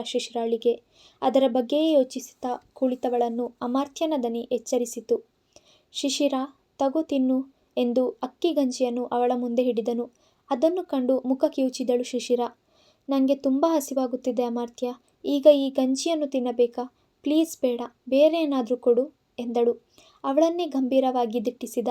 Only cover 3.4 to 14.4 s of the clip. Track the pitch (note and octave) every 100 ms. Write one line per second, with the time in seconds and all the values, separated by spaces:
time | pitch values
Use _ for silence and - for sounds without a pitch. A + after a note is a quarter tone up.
3.4 | A#3+ - B3 B3+ C#4+ - D#4+ D4+ A#3 A#3
4.4 | A#3 A#3+ - B3 A#3+ - - A#3 - _
5.4 | _ - _ _ _ - C#4+ C4+ C#4+ C4
6.4 | C#4+ - _ - C4+ D#4+ D#4 C#4 B3+ C4
7.4 | C4+ _ _ - B3 A#3+ B3+ - B3+ -
8.4 | F4 D4 C4 B3+ B3+ A#3+ A#3+ A#3+ B3 B3
9.4 | B3 A#3 B3 A#3 A3+ A#3 A#3+ _ _ _
10.4 | - B3+ D#4+ F4+ F4 C#4 B3 C4 B3+ C4
11.4 | D#4 C#4+ C4 B3+ B3 B3 B3 B3 A#3+ A#3+
12.4 | A#3+ - _ _ _ _ - C#4 C4 C#4
13.4 | C#4 C4+ E4 D#4+ C#4+ C4+ B3+ B3 B3+ A#3